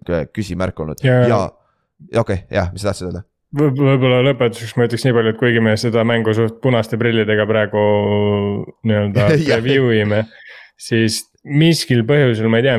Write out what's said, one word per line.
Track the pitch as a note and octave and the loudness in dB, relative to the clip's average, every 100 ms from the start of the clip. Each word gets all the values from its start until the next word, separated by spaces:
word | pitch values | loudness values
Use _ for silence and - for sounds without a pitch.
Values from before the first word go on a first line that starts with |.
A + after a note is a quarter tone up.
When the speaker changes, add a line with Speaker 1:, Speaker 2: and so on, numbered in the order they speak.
Speaker 1:
kü-, | - E2+ C#2+ - | -6 -6 -4 -8
küsimärk | G#2 F2 F#2 - | -8 -6 -6 -6
olnud. | D#2 D2+ C3 | -10 -4 0
Speaker 2:
Ja | B2+ B2 | 2 2
Speaker 1:
Ja, | G#2+ F#2 - _ _ _ _ - A#2 | 0 -2 -10 _ _ _ _ -6 -4
ja | A2 | -2
okei, | F#2 - | -6 -4
jah, | G2+ F2 | -4 -4
mis | F2+ | -4
sa | G2+ | -6
tahtsid | F#2 F2+ | -6 -8
öelda? | F2+ - _ _ | -10 -14 _ _
Speaker 2:
Võib-, | C#3+ D3 C3 | -2 -2 2
võib-olla | C#3 C3+ C3 B2 C3 | 2 2 2 2 2
lõpetuseks | B2+ A#2+ - A2 - | 0 -2 -2 -6 -2
ma | A#2+ | -2
ütleks | A#2+ C3+ | 0 0
nii | A#2 | 2
palju, | A2+ G#2+ | 0 0
et | |
kuigi | B2 A#2 | 0 2
me | A2+ A2 | 2 0
seda | B2 A2+ | 0 0
mängu | A2+ A#2 A2 | 0 0 0
suht | G#2+ A2+ A2 | 0 -2 -2
punaste | C3 A#2+ G#2+ A2+ | 0 0 0 -2
prillidega | A#2 A2+ G#2 G#2+ G#2+ | 0 0 0 0 0
praegu | A2 G#2 G#2 G#2 G#2 G2+ G#2 G#2 G2+ G2+ G2+ - - | 0 0 0 2 2 0 0 0 0 -2 -4 -8 -6
nii-öelda | A2+ G#2 G#2 G2 - | -2 0 0 0 2
Speaker 1:
<laughs> | D3+ D3+ | 2 2
Jah. | A2+ | 0
Speaker 2:
review | B2 C3+ B2+ | 0 0 2
ime, | A2 G#2 G#2 A2 - - - - | 2 2 0 -2 -10 -20 -20 -20
siis | _ - A2+ A2 A2 - _ - | _ -2 0 0 -2 -10 _ -4
miskil | C#3+ E3 D#3+ - A#2+ A2+ | 2 4 2 0 0 2
põhjusel, | D3 C3 A2 A2+ | 2 2 2 0
ma | A2+ | 2
ei | |
tea, | C3 | 2